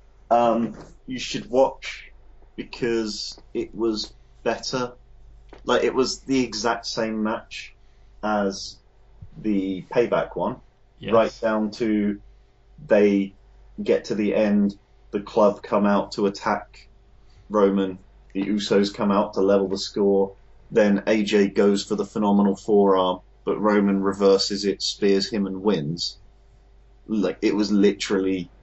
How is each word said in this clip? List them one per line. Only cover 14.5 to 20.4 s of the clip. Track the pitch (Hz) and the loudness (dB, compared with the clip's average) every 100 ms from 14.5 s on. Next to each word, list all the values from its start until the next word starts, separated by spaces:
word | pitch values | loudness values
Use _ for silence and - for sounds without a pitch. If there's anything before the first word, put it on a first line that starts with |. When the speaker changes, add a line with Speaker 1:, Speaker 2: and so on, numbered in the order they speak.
| 104 101 - _ _ _ | 2 2 -2 _ _ _
Speaker 1:
the | 104 | -8
club | - - 104 101 | -4 2 2 2
come | - 107 104 | -2 0 2
out | 101 - | 0 -2
to | - 101 | -2 -2
attack | 98 - 104 - - - _ _ - - - - | -2 -4 -4 -6 -20 -20 _ _ -20 -20 -20 -4
Roman, | 104 98 98 95 92 - - - | 2 4 2 -2 -6 -16 -20 -12
the | 95 | -6
Usos | 98 107 - 101 101 | -4 -2 0 2 0
come | - 104 | 0 0
out | 98 104 - | 0 0 0
to | |
level | 98 101 98 | 2 2 2
the | 98 | -4
score, | - - 101 98 98 - | -6 -2 2 2 0 -4